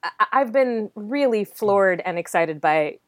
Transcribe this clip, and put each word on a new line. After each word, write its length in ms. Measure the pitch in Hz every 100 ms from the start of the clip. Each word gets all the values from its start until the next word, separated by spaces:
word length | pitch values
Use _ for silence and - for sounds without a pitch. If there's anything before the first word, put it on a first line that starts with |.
I, 60 | 170 - 214
I've 200 | 254 269
been 400 | 247 262 226 208 -
really 480 | 208 285 277 220 202
floored 560 | - 208 202 196 175 185
and 120 | 170
excited 420 | 165 175 165 151
by 400 | 160 156 151 -